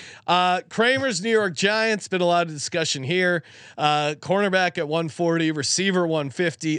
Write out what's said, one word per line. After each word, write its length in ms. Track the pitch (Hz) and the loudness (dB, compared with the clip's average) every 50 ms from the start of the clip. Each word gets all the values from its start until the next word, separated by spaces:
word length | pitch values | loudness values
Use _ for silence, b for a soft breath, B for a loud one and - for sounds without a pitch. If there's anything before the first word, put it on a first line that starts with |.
| B B B B B | B B B B B
Uh, 340 | - 175 180 180 180 180 180 - - | 0 2 4 4 2 0 0 -4 -4
Kramer's 520 | - - 226 247 262 269 269 262 208 160 | -2 0 2 2 2 2 0 -2 -2 -2
New 80 | 190 226 | 0 2
York 240 | 226 214 208 190 151 | 2 2 2 0 0
Giants, 520 | - 190 202 214 220 220 226 220 208 - - | 0 2 2 2 2 0 0 -2 -2 -4 -4
been 120 | 190 180 | -2 0
a 60 | 175 | 2
lot 200 | 175 175 175 170 | 2 2 2 0
of 60 | 165 | -2
discussion 500 | 156 143 - - - 170 160 - - 143 | -4 -8 -8 -6 -4 -4 -2 -2 -4 -4
here. 400 | 131 127 175 185 185 180 175 165 B B B B B B B - | -4 -2 -2 0 2 0 0 -2 B B B B B B B -2
Uh, 360 | 151 151 151 147 147 147 151 143 | 0 2 2 2 0 -2 -4 -4
cornerback 560 | - - 180 196 208 196 185 185 185 175 - 180 | -4 -2 0 0 2 2 2 2 0 0 -2 -4
at 80 | 160 | -4
one 220 | 147 151 170 165 151 | -2 -2 -2 -2 -4
forty, 420 | - - 175 165 165 165 160 156 | -4 -2 0 0 2 2 0 0
receiver 560 | 156 151 127 - - - 190 196 180 180 175 | -2 -2 -4 -2 -2 0 0 0 2 2 0
one 220 | 165 160 156 143 139 | 0 0 -2 -4 -4
fifty, 480 | 123 - 180 170 - - - 156 151 | -4 -2 -2 -2 -2 -4 -4 -4 -4